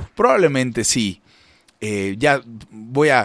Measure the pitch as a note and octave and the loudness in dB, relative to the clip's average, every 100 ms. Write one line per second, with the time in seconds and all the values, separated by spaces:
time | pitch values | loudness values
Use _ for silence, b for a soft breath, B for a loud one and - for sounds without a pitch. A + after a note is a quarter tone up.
0 | B - A#3+ B3 E3 C3+ B2+ A2+ A2 C3 | B 0 2 4 2 2 -2 -2 -2 0
1 | G#2 F#2 b b b b b _ G#2+ G2+ | -2 -4 b b b b b _ -6 -4
2 | G2 G2 D3 C#3 A#2 A2+ - A2 A2+ C3+ | -4 0 0 0 -2 -18 -20 -18 -6 0
3 | D3+ B2+ | 2 2